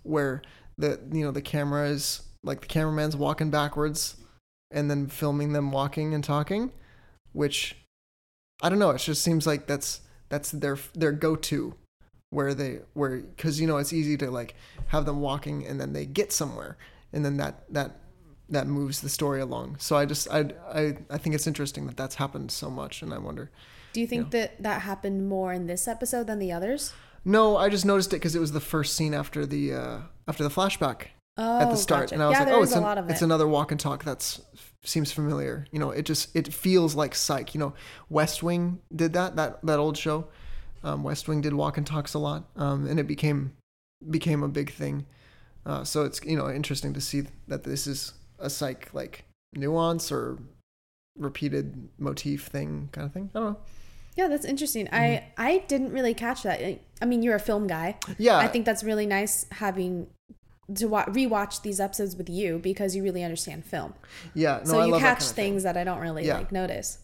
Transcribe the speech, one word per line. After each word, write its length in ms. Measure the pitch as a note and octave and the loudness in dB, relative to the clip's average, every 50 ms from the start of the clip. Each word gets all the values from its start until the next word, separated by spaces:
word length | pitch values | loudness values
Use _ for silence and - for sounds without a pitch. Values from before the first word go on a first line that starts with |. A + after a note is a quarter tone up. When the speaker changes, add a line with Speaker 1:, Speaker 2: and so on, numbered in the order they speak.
| - | -6
Speaker 1:
where 380 | - D#3 D3+ C#3+ C3+ C3 C#3+ - - - - - - - | -2 0 2 2 0 -2 -4 -8 -14 -20 -20 -20 -16 -6
the, 220 | - D3+ D3 C#3 - - C3+ | -2 0 0 0 -2 -4 -4
you 120 | D#3 D#3+ D3+ | -2 0 0
know, 80 | C#3+ | 0
the 100 | C3 C#3+ | -2 -4
camera 460 | C#3 - - D3 C#3+ C#3+ C#3+ D3 D3 | -4 -2 -2 0 0 0 0 0 0
is, 360 | C#3+ D3 C#3 - - - - - - - - - | 0 0 0 -2 -4 -4 -4 -8 -14 -18 -10 -6
like, 180 | C#3+ C#3 - | -6 -6 -6
the 60 | - | -6
cameraman's 480 | - - D#3 D#3 D#3 D#3 D3+ D3+ D3+ D#3 | -2 0 2 2 2 2 0 0 0 0
walking 340 | C#3 D3 D3 D3+ - D#3 D#3 | 0 0 0 2 0 0 2
backwards 680 | C#3+ D3+ D3 D3 - D3 D3+ D#3 D3 - - - - - - - - _ _ _ _ _ _ _ | 2 2 0 0 0 0 0 0 0 -2 -4 -6 -8 -12 -18 -20 -20 _ _ _ _ _ _ _
and 180 | - D3 D3 C#3+ | -2 0 0 2
then 180 | C#3+ C#3+ C#3 | 2 0 -2
filming 460 | C#3 - - D#3 D3 C#3+ D3 D3 D3 D3 | -2 -4 -2 0 0 2 0 0 0 0
them 180 | D3 C#3+ C#3+ | 0 0 0
walking 420 | C#3 C3+ C#3 C#3+ - D#3 D3+ D#3 D#3 | 0 0 0 0 0 -2 -2 0 0
and 100 | D3 C#3+ | -2 0
talking, 480 | - C#3+ D3 D3+ - G3 G#3+ A#3+ B3+ - - - - - - - - - _ _ - - | 0 0 0 0 0 0 -2 -2 -4 -6 -10 -18 -20 -20 -20 -20 -20 -20 _ _ -8 -2
which, 420 | C#3+ D3 C#3+ C#3 - - - - - - _ _ _ _ _ _ _ _ _ _ _ _ _ _ - | 0 0 2 2 0 -2 -4 -6 -12 -20 _ _ _ _ _ _ _ _ _ _ _ _ _ _ -2
I 80 | - E3+ | 2 2
don't 100 | F#3 G#3 | 4 6
know, 100 | G#3 E3+ | 6 6
it 80 | B2+ B2+ | 4 4
just 220 | - - D3+ - | 0 0 0 2
seems 240 | - E3+ E3 D#3+ D3+ | 4 4 4 4 4
like 220 | D#3+ D3 C#3+ - | 2 0 0 0
that's, 340 | - C#3+ C3+ - - - - - - - - - - | -2 -2 -2 -2 -6 -6 -8 -12 -18 -20 -20 -8 -6
that's 220 | C#3+ D3 C#3+ - | -6 -4 -4 -6
their, 260 | - D3 C#3+ C#3+ C#3 C#3 - - - | -4 -2 -2 -2 -2 -4 -6 -10 -2
their 180 | E3 D#3+ D3+ | 2 2 2
go-to, 640 | D3 D3+ E3 D#3 D#3+ D#3 - - D3+ C#3 B2 A#2+ - - _ _ _ _ - _ _ - _ _ | 4 2 2 2 2 0 0 -2 -2 -2 -2 -4 -8 -12 _ _ _ _ -20 _ _ -20 _ _
where 220 | - C#3+ C#3 C#3 C#3 | -2 0 0 0 0
they, 260 | C#3+ C#3+ C3 - - - - _ | -2 -2 -4 -6 -8 -12 -8 _
where, 280 | D3 C#3+ C3 B2+ B2+ - - - | 0 0 0 0 -4 -8 -10 -8
'cause, 220 | - - D#3+ C#3+ D3+ | -2 -2 0 2 2
you 80 | D#3+ | 2
know, 100 | D#3+ D3+ | 2 2
it's 160 | C#3+ C#3+ - F3 | 2 0 0 0
easy 240 | D#3+ D3+ D3 D3+ | 0 2 2 0
to, 140 | C#3+ D3 B2+ | 0 0 -2
like, 240 | B2+ A#2+ A#2 A2+ - - - - - - - | -4 -4 -6 -8 -12 -18 -20 -16 -10 -6 -2
have 180 | - - D#3 D3 | 2 2 2 2
them 160 | D#3 C#3+ C#3+ | 2 0 0
walking 440 | C#3+ C3+ C#3 C#3+ - D3 D3 C#3+ C#3 | -2 -2 -2 -4 -4 -6 -6 -6 -6
and 140 | - C#3 C3+ | -6 -6 -6
then 140 | C3+ C#3 C#3+ | -4 -4 -4
they 120 | D3 C#3+ | -6 -6
get 280 | C3+ C#3 G3+ G#3 - - | -2 -2 -2 0 0 0
somewhere, 440 | - D#3 C#3 - A1+ - - - - - - - - - - - | -2 -2 -4 -4 -8 -12 -12 -14 -16 -20 -20 -20 -20 -16 -8 -4
and 100 | D3+ D3 | -2 -2
then 140 | C#3+ C#3+ | 0 0
that, 260 | C#3 D3 C#3+ - - - - | -2 -2 -4 -6 -10 -12 -6
that, 260 | D3+ D3 C#3 - - - - - - - - - - - - - | -4 -4 -4 -4 -8 -14 -20 -20 -20 -20 -20 -20 -20 -20 -8 -2
that 180 | D3+ C#3 C3+ | -2 0 0
moves 340 | C#3 C#3+ C#3+ C#3+ C3+ C#3 - | 0 -2 -2 -2 -2 -4 -4
the 80 | - C#3+ | -4 -4
story 300 | - - D#3 C#3+ C#3 C3+ | -2 0 0 0 0 -2
along. 340 | C3+ B2 B2 A#2+ B2 C3 C#3+ C#3 | -4 -4 -6 -6 -8 -8 -10 -8
So 160 | - - D3+ | 0 2 4
I 100 | C#3+ D3 | 4 4
just, 240 | C#3+ D3 C#3+ - - | 2 0 -2 -2 0
I, 200 | - D#3 D3+ C#3+ - - - - | 2 2 2 0 -4 -10 -12 -4
I, 260 | - D#3 D3+ D3+ C#3 - - - | 0 0 0 0 0 -4 -8 -8
I 80 | C#3+ | -8
think 180 | D3 - D#3+ D3+ | -4 -2 0 0
it's 120 | D3 - | 0 0
interesting 380 | E3 D3 - C#3+ C#3 - C#3+ C#3+ | -2 -2 -2 -4 -6 -6 -8 -8
that 100 | C3 B2+ | -8 -6
that's 180 | - C3+ C3+ - | -6 -8 -6 -4
happened 360 | - C#3 C3+ - C#3 C3+ C3 | -4 -4 -4 -4 -8 -8 -6
so 180 | - - - - | -8 -6 -6 -8
much, 320 | - C3 - - - - | -8 -8 -10 -10 -10 -12
and 120 | - D2+ C2 | -10 -10 -10
I 40 | - | -8
wonder, 320 | G2 - D2+ - - - - - - - - - - - - | -8 -8 -10 -10 -12 -14 -16 -20 -20 -20 -20 -20 -18 -8 -4
Speaker 2:
Do 80 | A3+ | -4
you 60 | A#3 | -2
think 260 | A#3 B3 A#3+ A#3 D3 - | -2 -2 -4 -2 -2 0
Speaker 1:
you 60 | A#3 | -2
know. 60 | A3 | -2
Speaker 2:
that 160 | - - - G3 | -2 -4 -6 -4
that 180 | G#3+ F#3+ F3+ | -2 -2 -2
happened 480 | F#3 G3+ G3 - - G3 G3 F#3+ G3 G3 | -4 -6 -6 -4 -4 -2 -2 0 0 0
more 240 | G3 F#3+ F#3+ F#3 F3+ | 0 0 0 -2 -2
in 140 | F3+ F3 | -4 -4
this 200 | E3+ F3 F#3 - | -4 -4 -4 -4
episode 400 | A#3+ A3+ A#3 B3+ A#3+ - A#3+ A#3 | -4 -4 -4 -4 -2 -2 -2 -2
than 120 | G#3+ G#3+ G#3 | -2 -4 -2
the 120 | F#3+ F3+ | -2 -2
others? 400 | E3+ E3+ F#3 A3 C4+ C#4+ - - - - - - - - - | -2 -2 -2 -2 -2 -2 -4 -8 -10 -14 -20 -20 -20 -4 2
Speaker 1:
No, 340 | F#3 G3+ A3 A3 G#3+ G#3 | 6 8 8 8 8 8
I 120 | E3+ F#3 G3+ | 6 6 6
just 160 | G#3 F#3+ F#3 | 4 4 6
noticed 280 | G3+ G3 G3 F3+ - F#3+ | 6 6 6 4 2 0
it 60 | D#3 | 0
'cause 160 | - E3 D#3 | 0 0 2
it 40 | E3+ | 2
was 120 | E3 D3 | 0 0
the 80 | D3 D3+ | 0 -2
first 360 | - - - D#3 C#3+ - - | -2 0 0 0 0 0 0
scene 180 | - D#3+ D3+ D3 | 0 0 0 0
after 320 | D3 C#3+ - - D3+ C#3+ | -2 -4 -4 -4 -4 -2
the, 280 | C#3 C#3+ C#3+ C#3+ C#3 C3 | -2 0 0 0 0 -2
uh, 260 | B2+ B2 B2 A#2 A2+ A#2 - - - - | -2 -4 -6 -8 -10 -12 -14 -16 -8 -8
after 160 | - D3 - D3 | -6 -2 0 -2
the 60 | D3 | 0
flashback 580 | - F#3+ F#3+ G3 - - E3 C3+ A#2+ - - - - _ _ _ _ | 2 2 2 2 2 0 0 -2 -2 -4 -10 -16 -18 _ _ _ _
Speaker 2:
Oh, 220 | - A3 A3+ A#3 A#3+ | -2 0 2 4 6
Speaker 1:
at 100 | B3 A#3+ | 6 6
the 60 | A3+ | 4
start, 280 | G#3+ F#3+ - D#3 C#3 C3 | 2 2 4 4 2 2
Speaker 2:
gotcha. 80 | - - | 0 2
Speaker 1:
and 80 | D3+ D3+ | 4 6
I 40 | |
was 60 | - C4+ | 6 6
Speaker 2:
Yeah, 40 | C4+ | 6
Speaker 1:
like, 80 | C#4+ | 6
Speaker 2:
there 80 | C4+ C4 | 8 8
Speaker 1:
"Oh, 40 | A#3+ | 8
Speaker 2:
is 80 | F#3+ - | 8 6
Speaker 1:
it's 60 | B3 | 6
Speaker 2:
a 20 | |
Speaker 1:
an-, 60 | F3 - | 4 4
Speaker 2:
lot 140 | - G#3 | 2 0
of 120 | G3+ F3+ E3 | 0 0 -2
Speaker 1:
it's 120 | D#3 - | 2 4
Speaker 2:
it. 40 | F3 | 4
Speaker 1:
another 220 | D#3+ D#3+ D#3 D#3 | 4 6 6 6
walk 240 | D#3 D3+ C#3+ D3 - | 6 4 4 2 2
and 80 | D3+ D3 | -2 -2
talk 240 | - C#3+ C#3 C#3 D#3 | -2 -2 -4 -4 -4
that's, 380 | D3 B2+ - - - - - - - - - - - - _ - | -6 -6 -4 -4 -6 -6 -8 -12 -18 -20 -20 -20 -20 -20 _ -8
seems 280 | - - E3 D3 C#3 | -2 0 0 0 0
familiar." 540 | - D#3 D3+ D3 D3+ C#3+ C#3+ C3 A#2+ C#3+ C#3 - | 0 0 0 0 0 0 -2 -4 -4 -6 -8 -6
You 80 | - D3+ | -4 -2
know, 100 | D3+ C3+ | -2 0
it 120 | - D3 D#3 | -2 -2 -2
just, 300 | - D#3 - - - - | 0 0 -2 -2 0 0
it 180 | E3 D#3 - D3 | 0 0 0 -4
feels 420 | - - F#3 F#3 F3+ E3 D#3 D3 | 0 4 6 6 8 6 6 4
like 180 | D3 D3+ C3 - | 2 0 0 0
Psych. 380 | - - - D3 C3+ D3 - - | -2 0 0 0 -2 -4 -4 -4
You 40 | D3+ | -2
know, 140 | D3 C#3 C#3 - - - - - - - | -2 -2 -4 -8 -16 -18 -18 -20 -12 -2
West 320 | D#3 D3+ D#3 D#3 - - D#3+ | 2 2 2 2 0 -2 0
Wing 360 | E3+ F3 F3 F3 F3 F3 - - - D#3+ | 0 2 2 2 0 -2 -4 -8 -8 0
did 180 | D#3 E3 E3 D#3+ | 0 2 2 4
that, 220 | F3 F3+ F#3 - | 2 0 0 0
that, 220 | D#3 D#3 B2 - - - | 0 -2 -2 -2 -2 0
that 140 | D#3+ D3+ D3 | 2 4 4
old 180 | D3 D#3 D3 | 4 2 0
show. 300 | D3+ - D#3+ D3+ D#3+ E3 - - - - - - - - - - - - | 0 -2 0 0 -2 -4 -8 -14 -14 -10 -8 -6 -6 -6 -8 -12 -8 -6
Um, 180 | D3+ D3 C#3+ C#3+ | -4 -4 -2 -2
West 240 | C#3+ D3 C#3 - | -4 -4 -4 -2
Wing 140 | - D#3 D3+ | 0 0 0
did 120 | C#3+ D3+ D3 | 0 0 0
walk 240 | C#3+ D3 D3+ C#3+ | 0 0 0 0
and 80 | D#3 D3 | -2 -2
talks 260 | - D#3 D3+ C#3+ - - | -2 -2 -2 -2 -2 -4
a 60 | D3+ | -2
lot, 260 | D3+ C#3+ D3 D3+ - - - | -2 -2 -2 -4 -8 -10 -6
um, 300 | - C#3+ C#3+ C#3 C#3+ C#3+ | -2 0 0 0 0 0
and 120 | C3+ D3+ E3 | 0 0 0
it 80 | C#3+ | 0
became, 460 | D3+ D3 C3+ D#3 D3+ D3 C#3+ C#3 C3+ - - _ _ _ _ _ _ _ _ - | 0 -2 0 2 2 2 0 -2 -4 -8 -12 _ _ _ _ _ _ _ _ -6
became 360 | D#3 D#3+ D#3+ - E3+ D3+ C#3+ C#3+ | -4 -2 0 2 2 2 2 0
a 40 | |
big 240 | C#3+ C#3 C#3+ C#3+ D3 | 0 -2 -2 -4 -4
thing. 360 | - - D3 C#3 C#3+ C#3+ C#3 - - - - - - - - - - - - | -6 -6 -6 -4 -4 -6 -8 -10 -16 -20 -20 -20 -20 -20 -20 -20 -20 -12 -8
Uh, 180 | D#3 C#3+ C3+ C3 | -6 -6 -4 -4
so 200 | - - D3+ D3 | -2 0 0 0
it's, 160 | C3+ - - - | 0 -2 -6 -4
you 140 | D#3 D#3+ | -2 0
know, 120 | D3 C3 C#3 | 0 0 -2
interesting 440 | C3 C#3+ D3 - C#3+ C3+ - C#3+ C#3 | -2 -4 -4 -4 -4 -4 -4 -4 -4
to 80 | C#3 | -4
see 220 | C#3 - - C#3+ C#3+ - - - - | -4 -2 -2 -4 -4 -4 -10 -16 -10
that 160 | - C#3+ C#3 - | -8 -8 -6 -6
this 220 | C3+ C3+ C#3 - | -6 -4 -4 -4
is 260 | C#3+ C#3 C3+ - - - - - - - - | -4 -6 -6 -8 -10 -12 -16 -20 -20 -16 -10
a 100 | - C#3+ | -8 -8
Psych, 440 | C#3 - D3+ C3 C3 - - - - | -4 -4 -4 -4 -6 -8 -12 -10 -8
like, 320 | C#3 B2+ - - - - _ _ _ _ _ - | -8 -8 -8 -12 -18 -20 _ _ _ _ _ -8
nuance 560 | C#3+ C#3 C#3+ D#3+ E3 E3 E3 E3+ E3 - - | -4 -2 0 2 2 2 2 2 0 -2 -2
or 260 | D3 B2+ A#2 B2 B2+ B2+ A#2+ C3+ - _ _ _ _ _ _ _ _ _ _ _ _ | -4 -4 -4 -4 -6 -8 -12 -16 -20 _ _ _ _ _ _ _ _ _ _ _ _
repeated 720 | - D3 C#3 C#3 - D3 C#3+ C#3+ C#3+ C#3 C#3 C3 B2+ - - - | -8 -8 -6 -4 -4 -2 -2 -2 -2 -2 -4 -8 -12 -14 -14 -10
motif 500 | - C#3+ C#3+ C#3+ C#3+ - C#3+ C#3+ C#3+ - | -6 -6 -4 -4 -4 -4 -4 -4 -4 -6
thing 420 | - - C#3 C#3+ D3+ D3+ D3 C#3+ C#3 | -6 -6 -6 -4 -4 -6 -6 -8 -8
kind 140 | - D3+ D3 | -8 -8 -8
of 60 | C#3+ - | -8 -8
thing. 160 | F3+ G3 G3 - | -8 -10 -6 -4
I 60 | G#3+ | -4
don't 140 | A3+ G#3 G#3 | -4 -4 -4
know. 40 | - - - - - - - - - - - - | -6 -10 -14 -14 -14 -16 -16 -16 -18 -18 -6 -2
Speaker 2:
Yeah, 120 | - F#4+ | 0 2
that's 180 | E4+ D4 C#4+ C#4 | 2 2 0 0
interesting. 420 | - C#4 C4+ D4+ C#4 - A#3 G3 - | -2 -2 -2 -2 -2 -2 -2 -2 0
I, 80 | - A3+ A#3 A#3+ A#3 - - - - | 2 4 4 4 4 0 -2 -8 -6
Speaker 1:
Mm-hmm. 40 | - | 0
Speaker 2:
I 160 | A3+ C4+ F4 F#4+ F#4 | 2 4 4 2 2
didn't 240 | - C#4 C4+ C4+ C4 | 2 0 0 0 0
really 220 | - C4 B3+ A#3 A3+ | 0 0 2 2 0
catch 300 | - A#3 A#3+ B3+ - - | 0 -2 -4 -4 -2 -2
that. 180 | G3 E3+ - | -2 -2 -2
I, 180 | - - - - - - - - | -2 -4 -6 -8 -12 -18 -8 -2
I 40 | A#3 | 0
mean, 160 | A#3+ B3 A#3 A3+ | 2 2 4 4
you're 120 | A#3+ G#3+ | 4 4
a 40 | - | 4
film 280 | - - G#3+ G#3 G#3+ | 2 2 2 2 2
guy. 300 | F#3+ E3 D#3+ E3 F3+ G#3 - - - F#3+ | 0 -2 -2 -2 -4 -4 -6 -8 -8 -4
Speaker 1:
Yeah. 200 | - G#3+ A#3+ G3+ | 4 6 8 8
Speaker 2:
I 100 | D#3+ F3 | 8 8
think 180 | A3 - A#3+ A3 | 6 4 2 2
that's 180 | A3+ A3 A3 G#3+ | 2 2 2 0
really 220 | A3 A3 G#3+ G#3+ | 0 0 2 2
nice 400 | G#3 G3 G3 G#3 G#3+ - - - - | 2 2 2 2 2 0 -2 -2 -6
having 560 | - - A3 G3 F#3 F#3+ F3+ F3+ F3+ F3 - - - _ _ - - - _ - - _ _ - G3+ | -6 -2 -2 0 0 0 -2 -2 -2 -4 -6 -8 -12 _ _ -20 -20 -20 _ -20 -20 _ _ -8 -2
to 140 | F#3+ A3+ | -2 0
wa-, 180 | G#3+ G#3+ G#3 - | 2 2 2 2
rewatch 560 | - G3 B3+ C4+ A#3+ A3 G#3 G3+ G3+ - - - | 2 2 2 4 4 4 2 2 0 -4 -6 -6
these 160 | G#3+ G3 G3 | -4 -2 0
episodes 360 | G3 G3 - - G#3 G3 F3 | -2 -2 0 -2 -2 -2 -4
with 140 | F#3 F3 F3+ | -6 -6 -4
you 280 | E3+ F#3 G#3 F3 E3 | -2 0 0 0 0
because 380 | E3 F3+ F#3 F#3+ - G3+ F#3+ F#3 | 0 0 -2 0 0 0 0 0
you 80 | G3 G3 | 0 0
really 200 | G3 F3+ F3+ F3 | 0 -2 -2 -2
understand 420 | E3+ E3 - - - - E3 - | -4 -4 -4 -6 -8 -8 -12 -8
film. 280 | - - D#3 - - - - - - - - - E3+ - | -6 -6 -6 -6 -8 -10 -16 -20 -20 -18 -18 -16 -6 0
Speaker 1:
Yeah, 280 | D#3 D#3+ D3+ C#3 A#2 - | 2 2 4 2 2 2
no, 60 | D#3 | 4
Speaker 2:
So 80 | - - | 6 6
Speaker 1:
I 60 | A3 | 6
Speaker 2:
you 60 | A3+ - | 6 6
Speaker 1:
love 80 | - | 6
that 60 | C4+ | 6
Speaker 2:
catch 120 | B3+ B3 A#3+ | 6 6 4
Speaker 1:
kind 100 | - - | 0 -2
of 60 | - | -2
thing. 160 | A#3+ G#3 G3 G3+ | 0 0 0 0
Speaker 2:
things 100 | G3 F#3+ | 0 0
that 140 | F#3 F3 | 0 0
I 60 | F3+ F3 | 0 0
don't 160 | F#3 F3+ - | -2 -2 -4
really, 260 | E3+ E3 D#3+ D#3 D#3 | -4 -4 -4 -2 0
Speaker 1:
Yeah. 120 | D3+ C#3 | 0 0
Speaker 2:
like, 140 | - - - | 0 -2 -2
notice. 480 | G3+ F#3 F#3 - - - - - - - | -2 -2 -2 -2 -4 -6 -6 -8 -10 -10